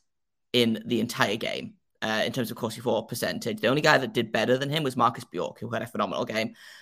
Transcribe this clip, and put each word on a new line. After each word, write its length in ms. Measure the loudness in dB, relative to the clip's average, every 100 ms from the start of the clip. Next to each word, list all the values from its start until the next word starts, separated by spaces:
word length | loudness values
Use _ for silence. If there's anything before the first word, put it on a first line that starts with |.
| _ _ _ _ _
in 300 | 4 4 2 0
the 140 | 0
entire 360 | 0 0 0 0
game, 380 | -4 -6 -8 -14 _ _
uh, 200 | -2 0
in 80 | 0
terms 180 | -2 -4
of 60 | -4
Corsi 240 | -6 -4
for 260 | 0 0 -2
percentage. 540 | -4 -2 -2 -4 0
The 80 | 2
only 140 | 4
guy 160 | 6 4
that 160 | 4
did 180 | 0 0
better 260 | 0 2 2
than 120 | 2
him 120 | -2
was 140 | -2 2
Marcus 280 | 2 0
Bjork, 340 | -6 -6 -6 -6
who 100 | -8
had 120 | -6
a 40 | -6
phenomenal 380 | -4 -2 -2
game. 300 | -4 -2 -4 -6 -20 -18